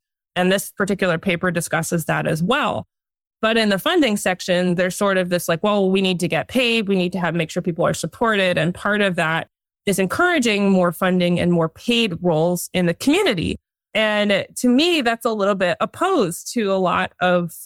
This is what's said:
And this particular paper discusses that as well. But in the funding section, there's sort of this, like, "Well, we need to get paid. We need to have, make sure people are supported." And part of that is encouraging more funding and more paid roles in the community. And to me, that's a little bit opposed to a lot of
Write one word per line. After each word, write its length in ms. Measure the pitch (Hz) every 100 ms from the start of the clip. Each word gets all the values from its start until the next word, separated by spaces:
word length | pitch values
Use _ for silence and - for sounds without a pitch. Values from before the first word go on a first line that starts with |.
| _ _ _ 175
And 160 | 180
this 200 | 196 -
particular 460 | - 196 196 185 165
paper 340 | - 170 185
discusses 540 | 170 - 156 160 175 156
that 220 | 156 151
as 160 | 156
well. 440 | 180 277 247 - - _ _ _ _ -
But 160 | 220 226
in 140 | 214
the 100 | 196
funding 380 | 302 359 262 208
section, 580 | 196 180 - 180 180 175
there's 200 | 185 -
sort 220 | 202 190
of 120 | 180
this, 180 | 175 -
like, 160 | 170
"Well, 280 | 208 208 190
we 100 | 190
need 180 | 190 180
to 60 | 175
get 200 | 160 139
paid. 420 | 247 240 226 190
We 60 | 196
need 160 | 180
to 80 | 190
have, 160 | 170 170
make 160 | 160
sure 100 | 185
people 240 | 175 170 151
are 80 |
supported." 640 | - 165 - 233 202 185 175
And 160 | 156
part 280 | 180 208 208
of 140 | 196 170
that 320 | 160 160 - _ _ _ -
is 140 | 190
encouraging 720 | 185 - 359 339 233 202 202
more 220 | 185 180
funding 480 | 170 185 180 175 175
and 140 | 175
more 160 | 170 160
paid 480 | - - 233 226 170
roles 480 | 180 156 170 180 -
in 140 | 185 175
the 80 | 170
community. 640 | - 330 392 185 - - _ _ _
And 520 | 208 220 208 208 196 - -
to 120 | 247
me, 320 | 247 339 330
that's 240 | 233 233 240
a 60 |
little 240 | 220 196 202
bit 200 | 180 160
opposed 760 | 214 - 349 370 175 175 -
to 180 | 240 202
a 60 | 190
lot 360 | 180 180 185 -
of 320 | 180 180 170 -